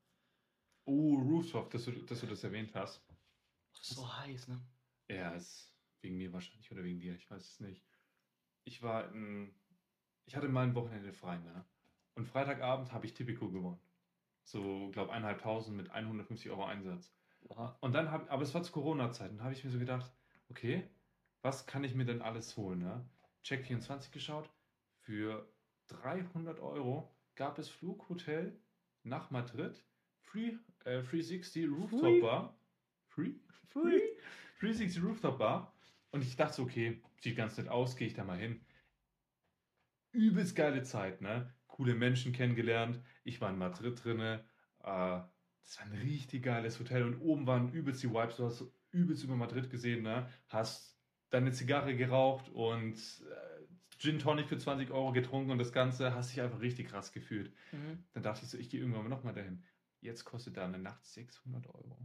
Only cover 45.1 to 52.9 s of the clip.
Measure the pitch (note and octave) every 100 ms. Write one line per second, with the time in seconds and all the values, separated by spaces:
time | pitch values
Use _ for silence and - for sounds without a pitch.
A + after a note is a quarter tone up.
45.1 | F2+ F2+ _ _ _ - - G#2 A2+ C3+
46.1 | C#3+ - C3 B2+ A#2 A2+ - B2 B2+ A#2+
47.1 | B2 D#3+ D3 B2+ B2 B2 E3 C#3 B2+ B2
48.1 | A2 A#2 - A#2+ - B2+ - _ F3 E3
49.1 | D3 C3 B2 A2+ B2+ B2+ A#2+ A#2+ A#2 A2
50.1 | A#2+ B2+ - _ A2 A#2+ - - _ _
51.1 | _ _ B2+ C3 B2+ B2 C#3+ C3+ B2 B2+
52.1 | C3 C3 C3 - A2+ A2+ A#2 A2